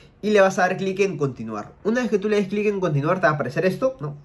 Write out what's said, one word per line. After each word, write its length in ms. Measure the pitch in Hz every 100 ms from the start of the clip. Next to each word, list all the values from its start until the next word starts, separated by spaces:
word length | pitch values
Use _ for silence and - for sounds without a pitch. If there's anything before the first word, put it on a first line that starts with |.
| - -
Y 100 | 208
le 120 | 208
vas 160 | 190 190
a 40 |
dar 140 | 185 185
clic 240 | 190 190
en 160 | 196 151
continuar. 560 | 139 120 113 107 - -
Una 200 | 190 240
vez 80 | 240
que 80 | 208
tú 100 | 214
le 80 | 208
des 120 | 196
clic 180 | 208 208
en 140 | 196
continuar, 400 | 175 143 156 190
te 60 | 165
va 60 |
a 20 |
aparecer 300 | 147 - 170 180
esto, 300 | - 262 -
¿no? 160 | 151 -